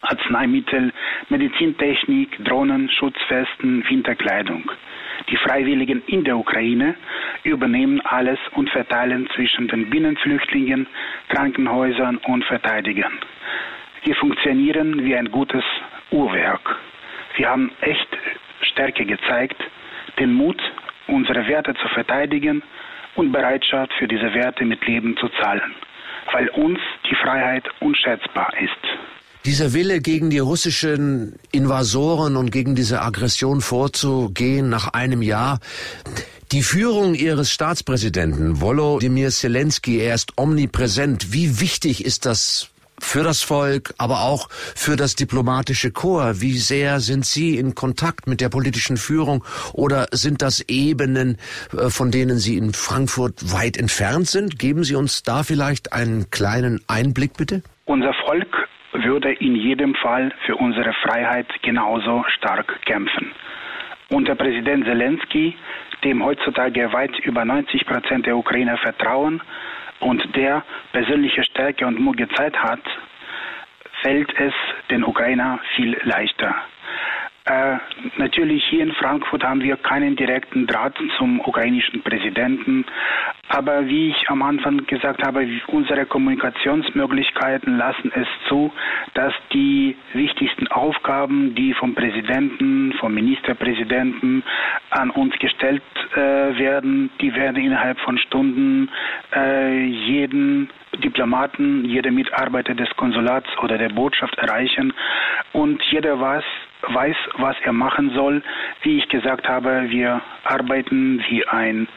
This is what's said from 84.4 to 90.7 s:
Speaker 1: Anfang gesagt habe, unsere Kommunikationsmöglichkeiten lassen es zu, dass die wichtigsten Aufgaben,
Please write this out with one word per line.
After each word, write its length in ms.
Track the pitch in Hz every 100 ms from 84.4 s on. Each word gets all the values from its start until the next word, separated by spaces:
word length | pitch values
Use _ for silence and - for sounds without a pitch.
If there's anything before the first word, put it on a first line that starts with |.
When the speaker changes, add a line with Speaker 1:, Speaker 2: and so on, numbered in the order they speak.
Speaker 1:
Anfang 440 | 139 143 139 143 135
gesagt 360 | 135 139 135 139
habe, 200 | 131 127 117 -
unsere 380 | - 131 139 135
Kommunikationsmöglichkeiten 1700 | 135 135 131 123 120 139 151 - 143 135 139 139 - - 135 131 123
lassen 360 | 117 - - -
es 120 | 123 - -
zu, 240 | 143 151 - - - -
dass 200 | - 135 - -
die 460 | 139 139 139 135 131 -
wichtigsten 560 | 123 147 - 143 -
Aufgaben, 840 | -